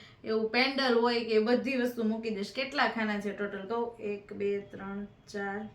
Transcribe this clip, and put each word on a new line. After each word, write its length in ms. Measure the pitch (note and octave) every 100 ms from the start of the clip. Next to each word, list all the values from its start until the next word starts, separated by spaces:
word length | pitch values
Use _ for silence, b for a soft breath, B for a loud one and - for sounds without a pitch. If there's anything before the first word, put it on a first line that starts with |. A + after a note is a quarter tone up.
| B B
એવું 260 | - A3 A3
પેન્ડલ 500 | B3 C4+ C#4 B3+ A#3
હોય 220 | A#3+ A#3
કે 160 | A3+ G#3+
બધી 380 | A3 B3 A#3 C4
વસ્તુ 260 | A#3+ A#3
મૂકી 260 | G#3+ A3 A3+
દઈશ. 220 | G3 G3+
કેટલા 360 | C4 C4 C#4 A3+
ખાના 320 | A3+ G#3+ G3+
છે 120 | G3+
ટોટલ 360 | - G3+ G3 F#3+
કહું? 300 | A#3 A#3 -
એક, 340 | G#3 G3+ -
બે, 260 | G3 G3+ G3+
ત્રણ, 460 | G3+ G3 G3 G3+ G3+
ચાર, 640 | - - G3+ G3 G3+ G#3+